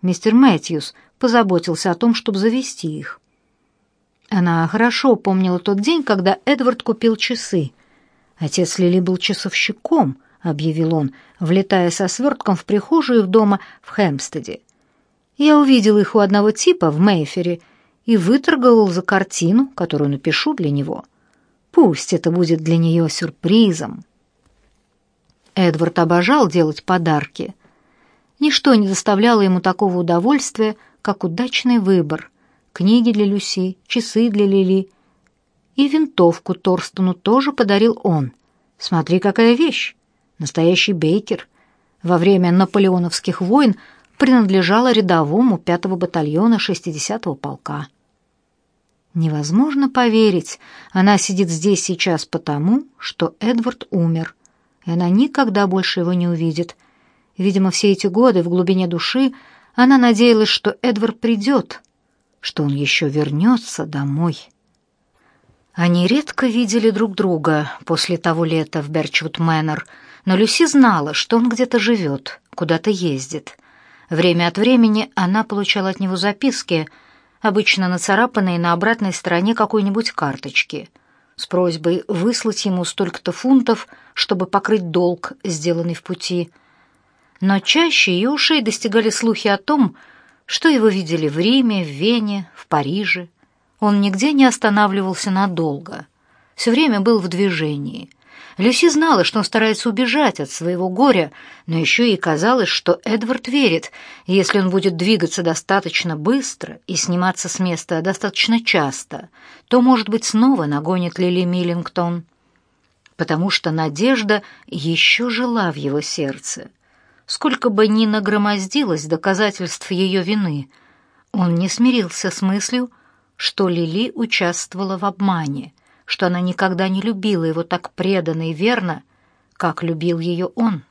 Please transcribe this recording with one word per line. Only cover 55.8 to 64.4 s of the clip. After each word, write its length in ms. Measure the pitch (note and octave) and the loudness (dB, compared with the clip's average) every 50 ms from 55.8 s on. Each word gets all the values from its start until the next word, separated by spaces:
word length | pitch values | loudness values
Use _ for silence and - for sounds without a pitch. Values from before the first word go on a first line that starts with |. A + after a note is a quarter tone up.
| F#3 - - - | -2 -2 -2 -2
его 100 | F3 E3+ | -2 0
не 160 | F3+ F3+ F3 F3 | 0 0 0 0
увидит. 480 | E3+ E3 E3 E3 D#3 D3+ F3 E3+ - _ _ _ _ _ _ _ _ _ _ _ _ - | -2 -2 -2 -2 -2 -4 -6 -8 -8 _ _ _ _ _ _ _ _ _ _ _ _ -4
Видимо, 340 | F#3 G3 G3 G3 F#3+ F#3+ | -2 0 0 2 0 0
все 220 | F3 - - G#3 G3 | 0 2 2 2 2
эти 140 | G3 - G3+ | 2 0 -2
годы 360 | F3 G#3+ A#3+ B3+ A3 F#3 E3+ | 2 4 4 4 4 2 0
в 60 | E3+ | 0
глубине 380 | F3 F3+ F3+ E3+ F#3+ F#3 F#3 F3 | 0 0 0 2 0 0 0 -2
души 440 | E3+ E3+ - - - B3+ C4+ C4 C4 - - - _ _ _ _ _ | -4 -4 -6 -4 -2 0 0 0 -2 -6 -20 -20 _ _ _ _ _
она 220 | - B3 B3+ C#4 C4 | 2 4 6 6 6
надеялась, 520 | B3 A#3+ A#3 G3 A#3 A#3+ A#3 A3 G#3+ G#3+ | 6 4 4 4 6 4 6 4 4 2
что 260 | - - _ G#3 - - | 0 -2 _ -4 -4 -2
Эдвард 400 | - B3+ A#3+ G#3 G#3+ A3+ A3 - | -2 -2 -2 0 -2 -2 -4 -2
придёт — 580 | - A#3 A#3 G#3 G3+ A#3 C#4+ B3 - - - - _ _ _ _ _ _ _ _ _ _ _ _ - | -2 -2 -2 0 0 0 0 0 0 -4 -12 -20 _ _ _ _ _ _ _ _ _ _ _ _ -14
что 160 | - - - | -12 -6 -4
он 140 | D3+ C#3+ C#3 | -4 -2 -2
ещё 320 | C#3 C#3+ C3 - - E3+ D3 | -2 -2 -2 -2 -2 -2 -2
вернётся 800 | C#3 D3+ D3+ D3 C#3+ D3 F3 A3+ B3+ A#3 A3+ - - - D#3+ D#3+ | -2 -2 -2 -2 -2 0 2 2 2 2 0 -6 -10 -10 -10 -8
домой. 600 | D3 C#3 C#3 C#3+ C#3 D3 E3 F3 D#3 - | -6 -6 -4 -4 -2 -2 -2 -2 -4 -6